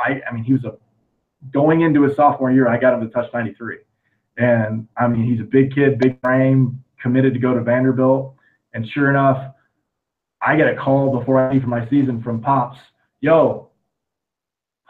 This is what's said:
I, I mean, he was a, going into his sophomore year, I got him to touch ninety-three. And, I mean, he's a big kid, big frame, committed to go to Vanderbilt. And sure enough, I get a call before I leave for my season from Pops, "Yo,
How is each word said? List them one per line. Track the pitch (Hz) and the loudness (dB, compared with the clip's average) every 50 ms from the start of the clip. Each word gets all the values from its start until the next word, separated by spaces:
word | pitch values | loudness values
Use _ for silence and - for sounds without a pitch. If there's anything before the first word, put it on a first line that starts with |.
| 117 | -4
I, | 127 139 131 - - | -4 -4 -6 -8 -10
I | |
mean, | 120 113 113 | -10 -6 -2
he | 127 | -2
was | 135 120 120 | -2 -2 -2
a, | 110 - - _ _ _ _ _ _ _ _ _ _ _ _ 139 131 | -6 -14 -16 _ _ _ _ _ _ _ _ _ _ _ _ -14 -6
going | - 139 147 160 160 165 | -2 0 2 2 2 2
into | 165 160 147 147 | 2 2 2 2
his | 139 131 - | 2 2 2
sophomore | 147 147 143 - - 131 127 | 2 2 2 2 0 0 2
year, | 127 131 127 117 | 2 2 2 2
I | 120 120 | 2 2
got | 131 127 123 | 2 2 0
him | 113 | 0
to | 113 110 | -2 -6
touch | - 123 120 - | -4 -6 -6 -6
ninety-three. | - 120 113 98 - - 117 104 85 - _ _ _ _ _ _ _ _ _ _ _ | -6 -6 -8 -8 -10 -12 -14 -14 -14 -16 _ _ _ _ _ _ _ _ _ _ _
And, | 113 120 123 120 113 107 107 110 113 113 - - | -2 0 2 2 2 0 -2 -4 -8 -10 -10 -6
I | 120 123 120 | -4 -2 0
mean, | 117 113 113 | 0 0 0
he's | 123 120 110 | 0 -2 -2
a | 104 | -2
big | - 131 135 135 135 - | 0 2 2 2 2 2
kid, | 143 139 135 120 117 | 0 2 2 2 2
big | 127 131 131 - | 0 0 0 -2
frame, | - 127 127 131 131 131 135 131 131 123 - - - _ _ - | -2 0 0 2 2 2 4 2 2 0 -2 -8 -14 _ _ -8
committed | - 123 123 131 135 131 120 | -4 -2 0 2 2 2 0
to | 120 | 0
go | 123 127 123 | -2 0 -2
to | 117 | -2
Vanderbilt. | 113 120 123 127 131 131 123 123 131 131 135 135 135 - - _ _ _ _ _ _ _ | 0 0 0 0 0 0 0 2 2 2 2 0 -2 -8 -14 _ _ _ _ _ _ _
And | - 113 113 - | -10 -10 -10 -6
sure | - 143 143 139 | -4 -2 0 2
enough, | 139 139 139 135 135 131 - - - _ _ _ _ _ _ _ _ _ _ _ _ _ _ _ _ - | 2 2 2 2 2 0 -4 -12 -16 _ _ _ _ _ _ _ _ _ _ _ _ _ _ _ _ -6
I | - 127 147 | -2 0 2
get | 156 143 123 | 2 2 0
a | - | 0
call | - - 139 135 139 139 135 131 120 | -2 -2 0 0 0 0 0 -2 -2
before | 113 135 131 131 | -2 0 2 2
I | 131 131 | 2 2
leave | 135 131 | 0 -2
for | 117 120 | -2 -2
my | 120 117 113 - | -4 -4 -4 0
season | 139 143 131 127 117 113 | 0 0 0 0 -2 -6
from | 117 120 117 110 | -6 -6 -6 -6
Pops, | - 139 139 131 123 123 - - - _ _ _ _ _ _ - | -2 -2 -2 -2 -2 -6 -10 -18 -20 _ _ _ _ _ _ -4
"Yo, | 135 151 165 160 139 117 107 104 - _ _ _ _ _ _ _ _ _ _ _ _ _ _ _ _ _ _ _ _ _ _ _ _ | 0 2 4 4 4 2 0 -4 -12 _ _ _ _ _ _ _ _ _ _ _ _ _ _ _ _ _ _ _ _ _ _ _ _